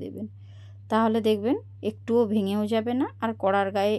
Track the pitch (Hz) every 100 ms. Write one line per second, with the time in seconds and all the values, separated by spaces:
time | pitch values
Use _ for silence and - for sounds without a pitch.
0 | 95 - 214 - - - - - - 220
1 | 226 220 220 214 214 381 - - 208 214
2 | - 233 220 214 196 202 214 226 220 247
3 | 349 508 226 220 196 196 196 202 202